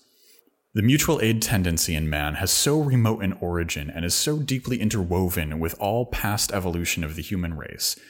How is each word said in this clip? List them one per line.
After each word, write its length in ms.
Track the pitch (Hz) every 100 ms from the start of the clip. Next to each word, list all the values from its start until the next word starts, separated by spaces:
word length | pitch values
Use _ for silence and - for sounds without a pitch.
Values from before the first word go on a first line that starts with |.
| _ _ _ _ _ _ _
The 80 | 104
mutual 400 | 107 147 - 151
aid 220 | 110 113
tendency 500 | - 107 90 82 -
in 160 | 78 78
man 240 | 76 73 76
has 140 | 92
so 300 | - 143 151
remote 420 | 143 127 110 110
an 100 | 95
origin 580 | 95 87 87 82 - 73
and 120 | 80
is 120 | 85 -
so 240 | - 151
deeply 420 | 139 131 - 123
interwoven 800 | 107 107 87 87 90 90 78 78
with 200 | 82 -
all 280 | 101 113 123
past 440 | - 107 107 -
evolution 520 | 101 90 85 85 -
of 120 | 78 78
the 60 |
human 340 | 76 95 85 78
race 440 | 62 - - - -